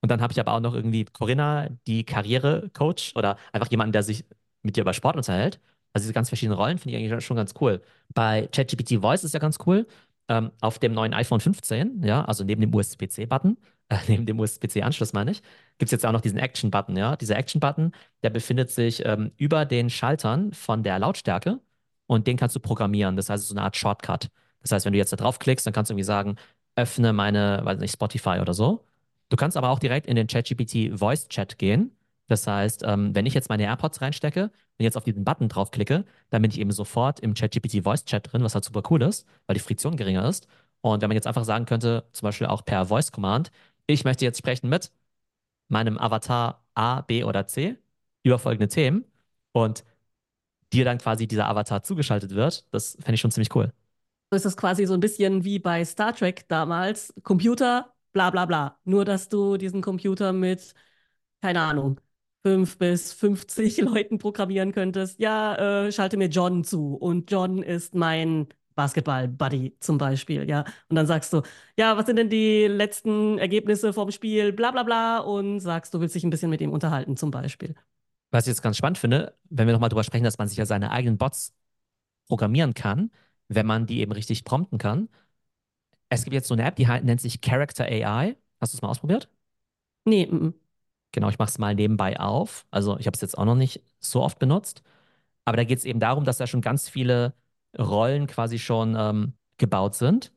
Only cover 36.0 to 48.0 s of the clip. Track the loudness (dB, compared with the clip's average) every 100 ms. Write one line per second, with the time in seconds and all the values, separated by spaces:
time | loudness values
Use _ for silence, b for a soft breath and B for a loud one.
36 | -2 b b 2 2 2 -2 -2 -2 0
37 | 0 0 -2 0 0 -2 -2 -2 0 0
38 | 0 -4 -2 0 0 0 -4 -6 2 4
39 | 4 0 -8 b _ -4 -2 -4 -2 -2
40 | 0 2 2 -2 _ b b b 0 2
41 | 2 0 0 -2 0 -2 0 0 2 -2
42 | -4 -6 -6 -2 -2 -2 0 0 2 2
43 | 0 -2 0 0 -2 b b b 0 0
44 | 2 2 0 0 -4 -4 0 -2 -2 _
45 | _ _ _ _ _ _ _ 0 2 0
46 | 0 -2 0 0 0 -4 _ -2 0 0
47 | -2 -2 0 -2 -4 -2 -4 -4 _ _